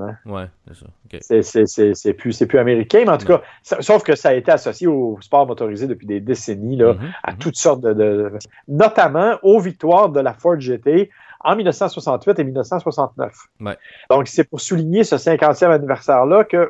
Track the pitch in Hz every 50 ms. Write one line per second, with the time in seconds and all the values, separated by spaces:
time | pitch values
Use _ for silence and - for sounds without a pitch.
0 | 98 104 110 - - 110 101 95 92 92 - _ _ - 82 - - - - _
1 | _ _ - 82 - - - - 90 - - 113 107 101 - - 107 104 98 -
2 | - 104 98 - - 123 110 - 120 110 - 135 120 120 123 113 113 - - 214
3 | 247 208 165 - 196 185 175 147 - - - _ _ - - - 143 - 214 208
4 | - - 151 - - 147 131 127 - - 160 143 - 127 107 - 180 175 151 139
5 | 123 113 107 98 - - - 143 139 123 117 107 120 107 104 101 127 135 117 -
6 | - 104 101 101 101 117 131 - - - 104 98 104 117 135 131 117 117 110 95
7 | 127 165 180 - - - 95 98 143 170 - - - 165 143 127 127 113 107 107
8 | 107 104 104 104 104 101 101 104 - - _ _ _ - 139 147 214 214 214 233
9 | 185 156 135 - 190 226 226 185 - 196 208 226 175 185 156 - - 156 175 185
10 | 214 185 147 143 135 127 110 - - 175 175 151 131 127 123 113 - - 156 180
11 | 202 196 _ _ _ - - - - 151 180 220 208 175 147 - 202 180 - 165
12 | 131 156 131 123 - 202 202 185 151 131 131 139 113 - 185 175 - 165 139 151
13 | 139 123 - - 131 107 - - - _ _ - 110 101 - - - - - -
14 | - - 127 139 135 - - 180 156 - - 135 - - 190 165 160 160 175 214
15 | 220 - 165 - - 170 160 147 156 151 139 - 180 175 160 151 147 135 131 113
16 | - - 143 123 127 143 180 208 208 - - 175 170